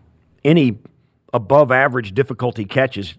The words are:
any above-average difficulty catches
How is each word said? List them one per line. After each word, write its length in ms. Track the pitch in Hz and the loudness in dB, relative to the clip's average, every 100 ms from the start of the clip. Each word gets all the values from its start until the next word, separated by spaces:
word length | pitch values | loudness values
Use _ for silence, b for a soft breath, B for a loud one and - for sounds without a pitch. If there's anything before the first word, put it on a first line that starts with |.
| b b _ _ | b b _ _
any 360 | 139 170 127 104 - _ _ _ _ | 2 4 2 -2 -12 _ _ _ _
above-average 800 | 120 101 143 131 127 139 123 101 98 | -6 2 4 4 2 2 -2 -6 -4
difficulty 500 | 127 123 123 113 98 | -4 -4 -6 -6 -6
catches 500 | 131 131 101 92 | -2 -2 -4 -12